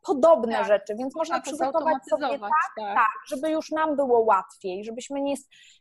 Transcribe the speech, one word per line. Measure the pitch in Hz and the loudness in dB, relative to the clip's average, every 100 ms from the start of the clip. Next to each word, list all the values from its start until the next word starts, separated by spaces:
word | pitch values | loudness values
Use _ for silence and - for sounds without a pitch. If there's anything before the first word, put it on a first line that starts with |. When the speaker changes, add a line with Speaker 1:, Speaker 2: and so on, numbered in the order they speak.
Speaker 1:
podobne | - 285 320 311 226 | -2 4 6 6 4
Speaker 2:
Tak. | 233 202 | 0 2
Speaker 1:
rzeczy, | 202 202 | 0 0
więc | 214 262 | -8 -6
można | 320 320 302 | -6 -4 -4
Speaker 2:
Można | - | -6
to | 302 | -4
Speaker 1:
przygotować | 269 320 320 269 - | -2 0 0 -2 -2
sobie | 302 | -2
Speaker 2:
zautomatyzować, | 277 277 208 208 254 | -2 -4 0 -2 -2
Speaker 1:
tak, | - | -8
Speaker 2:
tak. | 208 | -4
Speaker 1:
tak, | 208 165 - - | 0 0 -2 -10
żeby | 254 311 | -6 -2
już | 311 - | -4 -4
nam | 311 320 | -2 -2
było | 277 269 233 | 0 2 4
łatwiej, | 220 190 - - 190 190 | 4 2 0 -12 -10 -10
żebyśmy | 214 233 - 277 | -10 -12 -10 -6
nie | 277 | -4
s-, | 277 _ - - _ | -6 _ -20 -20 _